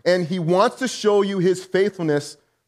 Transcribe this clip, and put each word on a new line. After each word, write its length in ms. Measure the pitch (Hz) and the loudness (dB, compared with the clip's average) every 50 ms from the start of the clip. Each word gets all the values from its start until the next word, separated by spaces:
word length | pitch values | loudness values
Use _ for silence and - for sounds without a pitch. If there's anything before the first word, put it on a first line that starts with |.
| - | 0
and 200 | - 180 185 180 | 0 0 0 0
he 140 | 147 180 185 | -2 -4 -4
wants 380 | 165 156 180 180 208 247 - - | -2 0 2 2 2 2 0 -2
to 100 | 262 240 | -6 -6
show 340 | - - - 214 208 202 | -6 -2 0 2 2 2
you 180 | 202 196 202 196 | 2 0 0 0
his 240 | 170 190 185 180 - | 0 0 0 0 -4
faithfulness 760 | - - 185 196 208 196 - 170 156 147 147 143 - - - _ _ _ _ _ | -4 -2 0 0 0 -2 -4 -2 -2 -2 -2 -2 -6 -12 -20 _ _ _ _ _